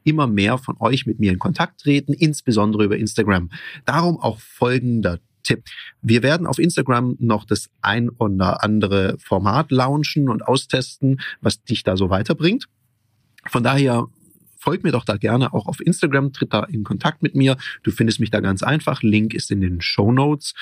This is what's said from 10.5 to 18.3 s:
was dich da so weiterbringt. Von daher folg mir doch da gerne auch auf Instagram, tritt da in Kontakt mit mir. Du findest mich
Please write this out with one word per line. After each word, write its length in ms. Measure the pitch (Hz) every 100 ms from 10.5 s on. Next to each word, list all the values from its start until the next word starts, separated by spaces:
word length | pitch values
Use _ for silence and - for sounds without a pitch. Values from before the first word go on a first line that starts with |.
| 127 - 131 - - 135 135 - -
was 240 | 107 -
dich 200 | - 113
da 120 | - 92
so 140 | 95
weiterbringt. 580 | 95 104 151 165 254 - _ _ _ _ _ _ _ -
Von 180 | 123
daher 440 | 120 139 135 120 - _ _ _ _ _
folg 260 | - 196
mir 80 | 190
doch 140 | 120 -
da 120 | 104
gerne 360 | - 123 127
auch 140 | 117 -
auf 140 | -
Instagram, 520 | 165 - 156 139 139
tritt 180 | - 143
da 120 | 104
in 200 | - 120
Kontakt 380 | 101 - 156 -
mit 140 | 147 135
mir. 220 | 135 131 - -
Du 80 | -
findest 280 | - 113 104
mich 120 | 107